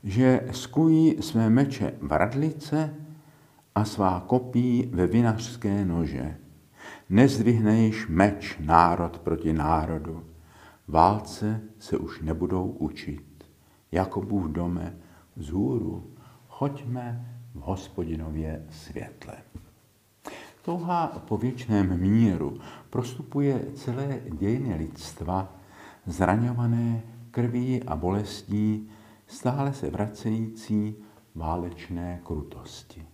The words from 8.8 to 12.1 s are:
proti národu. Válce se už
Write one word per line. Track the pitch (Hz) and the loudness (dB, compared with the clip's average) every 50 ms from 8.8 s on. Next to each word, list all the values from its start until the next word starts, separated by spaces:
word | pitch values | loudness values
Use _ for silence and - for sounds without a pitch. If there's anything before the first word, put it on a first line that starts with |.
| 87 85 85 82 85 85 - - | 8 8 4 2 -2 -4 -4 -6
proti | - 78 82 80 - 80 80 | -2 -2 -2 0 0 0 0
národu. | 80 73 - 165 160 78 80 82 78 73 80 80 82 82 - - - - _ - - - - - _ _ | 0 2 2 2 2 0 -2 -4 -6 -6 -8 -10 -12 -12 -16 -20 -20 -20 _ -20 -20 -20 -20 -20 _ _
Válce | - 78 80 82 92 104 107 104 - - - 107 107 110 113 - - - - | 0 6 6 8 8 6 4 -2 -8 -8 -4 -4 -2 -2 -4 -6 -12 -18 -20
se | - - - | -8 -6 -4
už | - 80 - | -4 -4 -6